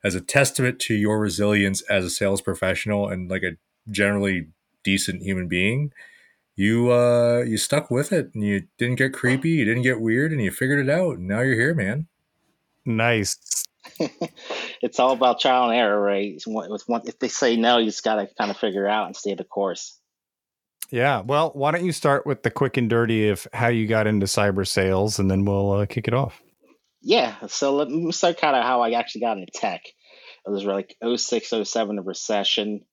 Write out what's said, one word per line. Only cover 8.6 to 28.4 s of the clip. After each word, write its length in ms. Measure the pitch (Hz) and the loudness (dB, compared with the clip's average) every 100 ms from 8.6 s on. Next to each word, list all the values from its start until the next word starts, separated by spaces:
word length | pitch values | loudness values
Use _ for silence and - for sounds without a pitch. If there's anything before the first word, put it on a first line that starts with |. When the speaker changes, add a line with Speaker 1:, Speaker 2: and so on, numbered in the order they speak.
| 85 _ | -4 _
Speaker 1:
didn't 180 | 120 127 | -2 0
get 160 | 131 | 0
creepy, 380 | 135 127 131 160 | 0 0 2 2
you 140 | 165 | 2
didn't 200 | 107 117 | 2 2
get 160 | 123 120 | 2 0
weird, 320 | 113 117 151 | 0 2 0
and 100 | 151 | 0
you 80 | 101 | -2
figured 300 | - 131 143 | -2 0 0
it 100 | 135 | 2
out. 280 | 156 180 120 | 2 0 -2
And 100 | 90 | -4
now 140 | 104 | 0
you're 120 | 131 | 2
here, 180 | 113 127 | 2 2
man. 360 | 165 98 127 160 _ _ _ _ _ _ _ | 0 -2 -4 -6 _ _ _ _ _ _ _
Speaker 2:
Nice. 800 | - 113 113 117 98 - - - - _ - - | -4 0 2 2 0 -6 -8 -8 -8 _ -20 -6
Speaker 3:
<laughs> 100 | 311 - - - - - - - | -6 -4 -10 -10 -14 -12 -12 -6
It's 160 | 123 - | -6 2
all 140 | 127 | 2
about 260 | 127 127 120 | 4 2 2
trial 320 | 139 127 123 | 2 4 4
and 80 | 117 | 2
error, 220 | 113 104 | 2 2
right? 320 | 101 101 104 | 2 0 -2
It's 140 | 76 - | -8 -8
one, 200 | 110 92 | -6 -6
with 140 | 104 - | -10 -4
one, 140 | 117 | -4
if 160 | 110 - | -4 -6
they 80 | 127 | -6
say 260 | - 131 117 | 0 2 4
no, 220 | 117 120 | 4 4
you 80 | 113 | 2
just 160 | 104 | 0
gotta 240 | 117 110 98 - | 0 0 -2 -4
kinda 180 | 107 | -4
figure 320 | 98 110 95 98 | -2 -2 0 0
it 40 | |
out 160 | 107 92 | 0 -2
and 100 | 101 | -6
stay 180 | 101 95 | -6 -6
the 80 | |
course. 560 | 92 - 98 85 - - _ _ _ _ _ _ _ _ - | -6 -4 -4 -4 -12 -18 _ _ _ _ _ _ _ _ -8
Speaker 2:
Yeah. 300 | 127 131 127 | 0 2 2
Well, 320 | 101 143 160 | 0 0 0
why 160 | 143 143 | 0 -2
don't 140 | 170 | 0
you 80 | 180 | -2
start 340 | 160 151 143 - | 0 2 2 0
with 160 | 139 | -2
the 80 | 120 | -2
quick 260 | - 135 135 | 0 0 0
and 140 | 117 | 2
dirty 380 | 117 117 113 107 | 2 2 2 2
of 180 | 98 - | 0 -4
how 160 | - 117 | -2 0
you 180 | 117 107 | 2 2
got 220 | 110 107 | 2 2
into 180 | 107 98 | 2 2
cyber 400 | - 101 98 95 | 2 2 2 0
sales, 540 | - 95 95 104 101 | 2 2 2 0 0
and 100 | 95 | 2
then 140 | 95 | 2
we'll, 260 | 101 98 101 | 2 2 2
uh, 160 | 101 104 | 0 0
kick 220 | - 107 | -2 -2
it 60 | |
off. 280 | 123 139 - _ _ _ _ _ _ | 0 -2 -6 _ _ _ _ _ _
Speaker 3:
Yeah. 300 | - 214 131 104 - | 0 2 2 -4 -10
So 260 | - 139 | -2 0
let 140 | 139 147 | 0 0
me 220 | 151 170 | -2 -2
start 260 | 165 175 | 0 0
kinda 240 | 170 | 2